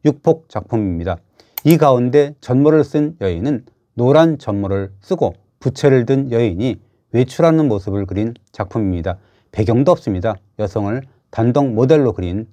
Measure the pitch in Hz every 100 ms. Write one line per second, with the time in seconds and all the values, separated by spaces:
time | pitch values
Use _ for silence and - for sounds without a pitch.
0 | 151 143 - 160 _ - 90 113 101 85
1 | 85 87 _ _ _ - 147 165 151 123
2 | 123 147 143 151 - 127 147 156 143 151
3 | 147 165 95 85 120 131 - _ _ -
4 | 123 151 165 147 - 101 98 98 95 -
5 | _ 185 107 - _ _ 135 135 147 131
6 | 120 135 139 117 117 87 123 - _ _
7 | _ 117 127 - 165 160 147 104 98 98
8 | 95 95 113 120 _ - 95 117 101 87
9 | 87 90 _ _ _ - 113 117 143 170
10 | - 95 117 104 _ - 104 110 101 120
11 | 131 _ _ - 117 131 139 110 131 156
12 | 127 92 90 98 110